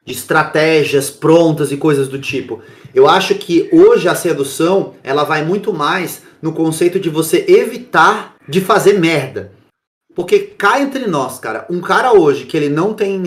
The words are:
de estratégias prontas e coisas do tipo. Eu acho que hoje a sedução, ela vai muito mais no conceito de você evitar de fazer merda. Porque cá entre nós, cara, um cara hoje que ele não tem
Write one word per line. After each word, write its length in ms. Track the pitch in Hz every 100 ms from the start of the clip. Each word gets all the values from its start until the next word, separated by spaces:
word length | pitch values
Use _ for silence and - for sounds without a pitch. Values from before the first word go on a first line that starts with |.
de 80 | -
estratégias 960 | 127 - 160 156 156 156 156 131 139 135
prontas 640 | - 156 165 165 151 139
e 60 | 139
coisas 280 | 156 139 135
do 100 | 135
tipo. 420 | - - - 113 - - -
Eu 140 | 131 143
acho 260 | 180 185 190
que 320 | - 170 -
hoje 360 | 165 208 220 175
a 60 |
sedução, 800 | - 170 147 139 - 165 190 - -
ela 220 | 127 147
vai 180 | 143 156
muito 300 | 156 202 220
mais 500 | 165 147 185 160 - - -
no 100 | 156
conceito 480 | 160 160 156 175 190
de 80 | 165
você 360 | 151 156 175 -
evitar 840 | 208 247 - - 170 175 220 - _ -
de 120 | 175
fazer 380 | 190 202 185 202
merda. 540 | 165 156 135 101 92 _ _ _ _ _ _
Porque 240 | - 180 202
cá 400 | - - 202 254
entre 260 | 285 262 220
nós, 320 | 151 123 -
cara, 280 | 120 110 -
um 100 | 175
cara 320 | 175 196 247
hoje 320 | 208 151 135
que 120 | - 160
ele 120 | 147
não 240 | 147 202
tem 300 | 214 196 196